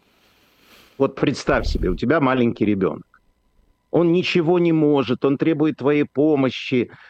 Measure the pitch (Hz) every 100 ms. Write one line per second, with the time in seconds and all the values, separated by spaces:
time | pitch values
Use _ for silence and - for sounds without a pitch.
0 | _ _ _ _ _ _ _ - - -
1 | 135 - 147 123 - 127 - - 90 90
2 | 120 160 131 131 117 - 107 98 87 73
3 | - _ _ _ _ _ _ _ _ 156
4 | 170 180 - 180 160 180 170 160 147 143
5 | 127 120 139 139 151 151 156 - 131 147
6 | 135 131 156 143 131 - - 127 104 -